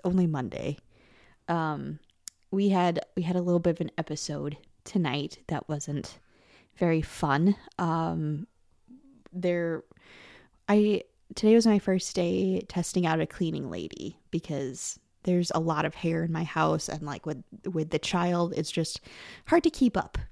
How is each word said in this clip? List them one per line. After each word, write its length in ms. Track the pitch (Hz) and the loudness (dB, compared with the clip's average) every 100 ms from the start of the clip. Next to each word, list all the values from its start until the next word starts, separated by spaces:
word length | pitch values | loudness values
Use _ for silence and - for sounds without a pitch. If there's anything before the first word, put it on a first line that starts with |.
only 240 | 180 185 175 | 0 2 2
Monday. 500 | 147 120 - - 147 - _ _ _ - _ - | 0 -4 -6 -6 -8 -12 _ _ _ -20 _ -4
Um, 520 | 170 156 147 139 151 _ _ - _ - | -2 -2 -4 -6 -10 _ _ -20 _ -4
we 160 | 196 202 | 0 2
had, 360 | 190 175 170 - - | 4 2 0 -4 -4
we 80 | |
had 140 | 170 180 | -2 0
a 40 | |
little 200 | 175 175 | 2 2
bit 160 | 170 160 | 2 0
of 20 | |
an 120 | 165 - | -2 -6
episode 600 | 160 151 - 147 143 147 - _ | -8 -8 -8 -6 -6 -8 -14 _
tonight 560 | - 196 156 143 147 - - | -4 0 0 -2 -4 -8 -6
that 220 | 151 - | -6 -4
wasn't 500 | 147 147 147 - - _ _ _ - _ - | -8 -6 -8 -8 -14 _ _ _ -20 _ 0
very 260 | 175 165 | 2 2
fun. 540 | - - 151 139 180 196 - - | 0 -4 0 4 4 2 -2 -6
Um, 680 | 170 165 165 165 151 151 208 _ _ _ _ 254 - - - | -2 0 -2 -2 -4 -4 -8 _ _ _ _ -20 -20 -20 -16
there, 540 | 180 180 175 170 160 - - - - - - _ _ - | -4 0 0 0 -4 -8 -20 -20 -20 -20 -20 _ _ 2
I, 360 | 208 208 208 - _ - - | 4 4 2 -4 _ -18 0
today 200 | 214 233 | 6 8
was 100 | 226 | 8
my 140 | 208 | 4
first 340 | - 190 - - | 4 0 0 0
day 500 | 175 185 190 185 - | 0 2 2 0 -2
testing 380 | 180 170 180 170 | -4 -2 0 2
out 160 | 160 | 2
a 40 | 156 | 0
cleaning 440 | - 165 156 139 | -2 -2 -2 -6
lady 500 | 87 80 - 101 - _ | -8 -10 -10 -12 -12 _
because 720 | 165 - 143 135 131 - - _ _ | -6 -4 -6 -6 -8 -12 -12 _ _
there's 280 | - 180 175 | 0 2 2
a 60 | - | 0
lot 260 | 165 151 156 | 0 0 -2
of 100 | - | -2
hair 280 | 165 165 | -2 0
in 80 | 165 | 0
my 120 | 160 | -2
house, 460 | 160 160 156 156 - | -2 0 2 2 -2
and, 140 | 151 | -8
like, 220 | 147 - 156 | -8 -8 -8
with, 180 | 143 - - 185 | -10 -12 -12 -6
with 260 | 170 156 | -4 -2
the 80 | 165 | -2
child, 540 | - 180 175 175 175 - | -2 0 0 0 0 -2
it's 160 | 151 | -4
just 300 | - 160 - - - - - - | -2 -4 -6 -14 -20 -20 -12 2
hard 160 | 339 | 4
to 60 | 330 | 4
keep 260 | - 247 190 | 4 2 2
up, 220 | - - - | -4 -6 -8